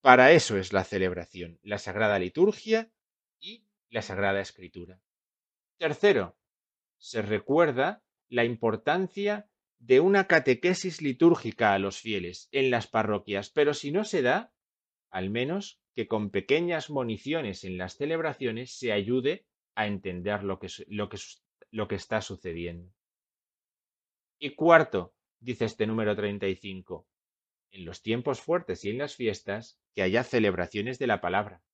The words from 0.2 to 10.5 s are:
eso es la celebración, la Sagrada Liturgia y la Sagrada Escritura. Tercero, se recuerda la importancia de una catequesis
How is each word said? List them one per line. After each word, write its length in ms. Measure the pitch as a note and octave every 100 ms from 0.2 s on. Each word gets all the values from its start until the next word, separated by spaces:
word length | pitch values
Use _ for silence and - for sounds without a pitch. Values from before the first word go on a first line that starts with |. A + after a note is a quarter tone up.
| C3
eso 240 | E3 - G2+
es 160 | F#2+
la 120 | G2
celebración, 720 | F#2 G2 F#2 F2+ F2 F2+ F2 E2+
la 160 | G2+ G#2
Sagrada 400 | - F#2+ G#2+ G2+
Liturgia 760 | F#2 D3+ G3 - A3 A3 A3+ _ _ _ _ _
y 260 | F#3+ A#3 _ _ _
la 120 | A2+
Sagrada 380 | G#2 F#2+ G2 G2
Escritura. 600 | G2 - F2+ F#2 E2+ F#2 _ _ _ _ _ _ _ _
Tercero, 600 | D#3+ D3 G3+ C#3+ F2+ _ _ _ _ _ _ _
se 240 | - A2+
recuerda 800 | G2+ G#2+ - D3 E3 B2 D3 A3 _ _ _
la 160 | B2
importancia 1040 | A#2 A2+ A#2 A2 D3 E3+ F#3 - G3+ G#3 - _ _ _
de 220 | A#2 B2+
una 260 | F3 G3 F#3+
catequesis 760 | E3 D3+